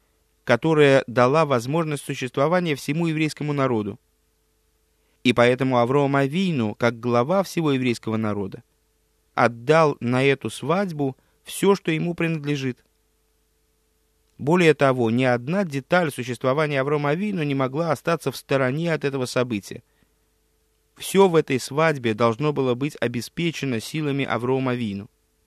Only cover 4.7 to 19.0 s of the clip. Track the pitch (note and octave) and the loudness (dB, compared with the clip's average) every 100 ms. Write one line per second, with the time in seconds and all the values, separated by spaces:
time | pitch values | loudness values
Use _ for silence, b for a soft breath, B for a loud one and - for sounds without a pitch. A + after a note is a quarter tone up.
4.7 | _ _ _ _ _ B2 A#2 A#2+ B2+ C3 | _ _ _ _ _ 0 4 4 4 0
5.7 | B2 A#2+ C#3+ C#3 C#3 C#3 E3 F#3+ D3 A2 | 2 2 2 2 0 0 0 -2 -2 -4
6.7 | - A#2 A#2 A#2+ A#2+ B2+ G3 F#3 - D#3 | 0 -2 -2 0 0 2 0 -2 -2 -2
7.7 | C3+ B2+ A2+ - A2 G#2+ G#2 F#2+ B2 - | 0 0 -4 -4 -4 -2 -4 -8 -12 -20
8.7 | _ _ _ _ _ _ - A#2+ A#2 A#2+ | _ _ _ _ _ _ 2 2 2 2
9.7 | D#3+ D#3 - A#2 B2+ C#3 C3+ A#2 - B2+ | 4 4 0 -2 2 2 0 -4 -8 -2
10.7 | F3+ G3 D3+ C#3 - _ _ - - F#3+ | -2 -2 -4 -6 -6 _ _ -16 0 2
11.7 | G3 - D#3+ E3+ E3 E3 D#3+ C#3+ D3 C3 | 2 0 -2 -4 -2 -4 -2 -4 -4 -4
12.7 | A#2+ _ _ _ _ _ _ _ _ _ | -8 _ _ _ _ _ _ _ _ _
13.7 | _ _ _ _ _ _ - C3+ F3+ E3 | _ _ _ _ _ _ -8 0 4 6
14.7 | C#3+ C3+ B2+ A2+ A#2+ C3 A#2+ A#2+ F#3+ F3+ | 6 4 4 2 2 2 0 0 -2 -2
15.7 | C#3 - F3 D#3+ - A#2+ A#2+ C3 C#3 D3+ | -6 0 0 0 -4 -8 -4 -2 0 0
16.7 | C#3+ C3+ D3 D3 E3 G#3+ F#3 D3 C#3 C3 | -2 -2 -2 -2 -2 -2 -4 -2 -2 -2
17.7 | C#3 E3 C3+ - E3+ C#3 - - C3+ C3 | -2 -2 -2 -2 -2 -4 -8 -2 0 0
18.7 | C#3+ E3+ D3+ | -2 -2 -2